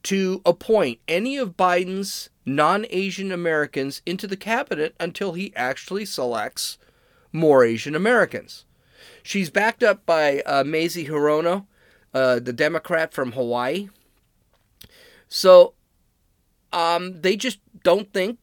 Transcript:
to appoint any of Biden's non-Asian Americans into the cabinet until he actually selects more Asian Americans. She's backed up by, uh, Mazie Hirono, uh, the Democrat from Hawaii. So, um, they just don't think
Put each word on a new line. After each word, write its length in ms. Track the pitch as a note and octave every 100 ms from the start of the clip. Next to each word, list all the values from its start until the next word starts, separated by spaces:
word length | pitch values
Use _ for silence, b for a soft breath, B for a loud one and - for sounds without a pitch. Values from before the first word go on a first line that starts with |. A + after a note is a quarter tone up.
to 400 | - G3 F#3+ F#3+
appoint 520 | - E3+ - G#3+ C#3 A#2 -
any 300 | E3+ A#3+ C#4
of 200 | A#3 -
Biden's 720 | F3+ F3+ F3+ F#3+ G3 - - _
non-Asian 880 | - C#3 D3+ G3 A3 F3+ F#3+ F#3 G3
Americans 680 | F3+ E3+ D#3 C#3+ D3 C#3 -
into 220 | - F#3
the 120 | G3+ G3
cabinet 580 | G#3 A#3 D4+ D3+ D#3 _
until 340 | E3+ - G3+
he 200 | E3+ G3
actually 500 | - B2+ C#3 - G3
selects 760 | G#3 - B2 A2+ A2 - - - b b b b b
more 320 | D#3 D#3+ C3+
Asian 300 | A#2 A2+ C#3+
Americans. 720 | D#3 G3+ A3+ E3+ A2 - - _ b b b b b
She's 280 | - G3+ E3+
backed 320 | G3+ G#3+ A3+
up 220 | A3+ F#3+
by, 360 | - E3 D3+ C#3
uh, 180 | - C#3
Mazie 440 | C#3 D#3+ E3 E3+ D3
Hirono, 580 | D3+ D3 D3+ E3+ F#3+ G3 b b b b
uh, 260 | C3 C3 B2
the 140 | B2
Democrat 600 | A#2+ D3+ D#3+ - C3 B2+
from 200 | - B2+
Hawaii. 560 | B2 A#2+ A#2+ B2+ F3 G3+ _ _ _ _ _ _ _ _ _ b b b b b
So, 460 | - F#3+ F3+ F3 _ _ _ _ _ _ _ _ _ _
um, 500 | F3 E3 E3+ F3+ F3+
they 140 | F#3
just 240 | G#3 B3+ - _ F#3+
don't 280 | - F#3+ G#3
think 260 | G3 F#3+ A#3+